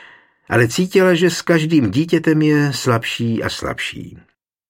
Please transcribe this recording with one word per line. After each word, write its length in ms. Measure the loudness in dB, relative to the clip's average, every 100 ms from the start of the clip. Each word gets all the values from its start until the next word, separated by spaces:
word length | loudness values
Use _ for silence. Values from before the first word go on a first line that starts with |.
| -20 -20 _ _ -2
ale 200 | 0 0
cítila, 460 | 0 0 2 4
že 160 | 4 2
s 120 | 0
každým 480 | 0 0 2 2 2
dítětem 520 | 0 0 0 2 2
je 300 | 2 2 0
slabší 680 | -2 0 0 -2 -4 -4 -2
a 60 | -4
slabší. 720 | -6 -8 -8 -10 -12 -16 -20 _ _ _ _